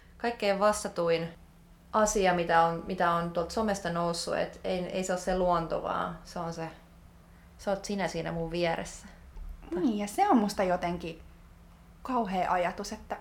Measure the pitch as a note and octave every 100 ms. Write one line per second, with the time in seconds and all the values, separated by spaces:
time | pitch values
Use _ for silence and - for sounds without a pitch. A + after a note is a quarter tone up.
0 | - - A#3 A#3 G3+ G3 G#3+ G#3 G3 F#3
1 | E3+ E3 E3+ - - - - - - E3
2 | D#3+ A3 F#3 F3 E3+ E3 E3 E3 - F#3+
3 | F3 E3+ E3+ E3+ E3+ - A3 G3 E3+ E3+
4 | E3+ E3+ - - - - F#3+ F#3 F3+ F#3+
5 | F#3 F3+ G3 F#3 F3+ E3+ D#3+ E3 F#3+ F#3
6 | F3+ E3+ - F3+ E3+ E3 D#3+ - - -
7 | - - - - - - - G3 - G3
8 | E3+ E3 D#3+ E3+ E3 F3 E3+ E3 E3+ -
9 | - - - - - - - E4+ D#4 G#3
10 | G3+ - G4+ C4+ G3+ - F#3 F3 F3 F3
11 | E3+ E3 - - - - - - - -
12 | - B3+ G#3 F#3+ F3 F3+ F3 F#3 G3+ G#3+
13 | - G3+